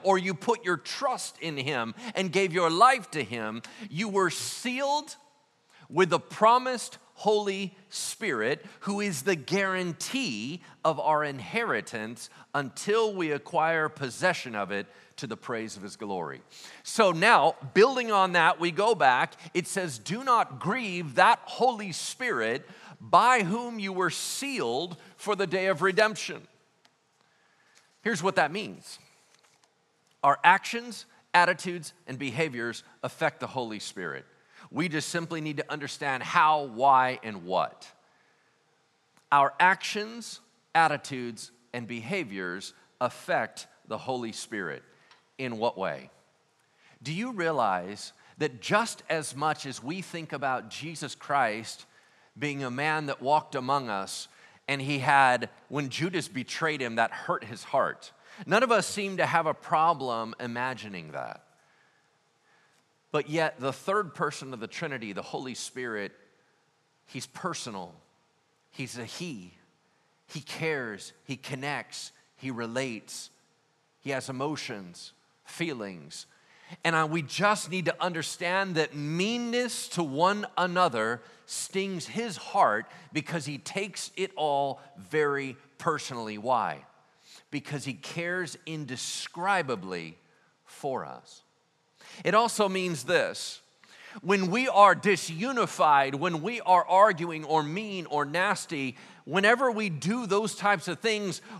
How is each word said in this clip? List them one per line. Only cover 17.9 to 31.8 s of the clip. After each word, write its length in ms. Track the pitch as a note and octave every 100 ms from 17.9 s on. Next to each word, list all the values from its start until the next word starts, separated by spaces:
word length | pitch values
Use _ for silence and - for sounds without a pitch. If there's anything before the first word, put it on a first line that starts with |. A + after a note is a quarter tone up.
| B3+ A#3
on 200 | G3+ F#3+
that, 280 | F3 E3 D#3+
we 120 | F3
go 240 | D#3+ G#3 F#3+
back. 400 | C3 B2+ E3 - -
It 140 | F3+ -
says, 320 | G3 F3+ A#2
"Do 240 | G#2 A3
not 340 | C4+ A3+ D#3+ C3
grieve 560 | D#3 B3+ G#3+ F3 D#3
that 260 | B2+ G3 -
Holy 480 | - - B3 A3 G3+
Spirit 760 | D3 - - B3 C3+ A2 C3 - - - -
by 440 | A2 E3+ A#3 B3+
whom 340 | F3 A3+ A#3+ A3+
you 160 | G3
were 160 | F#3 F3
sealed 880 | - - - C#4 B3+ A#2+ B2 F3+ E3 - -
for 200 | G3+ G3
the 100 | F#3+
day 220 | F#3 F#3+
of 160 | E3+
redemption." 640 | F#3+ F#3 G#3+ G3+ - - - _ _ _ _ _ _ _ _ _ _ _ _ _ _ _
Here's 220 | G#3+ F#3
what 120 | F#3+ F#3
that 160 | D3
means. 460 | F#3+ C#3+ F2 - - _ _ _ _ _ _ _ _ _ _ _ -
Our 160 | C#3+ C#3
actions, 640 | E3+ F#3+ - A#3 A#3+ G#3 - _ _ F3
attitudes, 580 | F3 F3+ F#3+ F3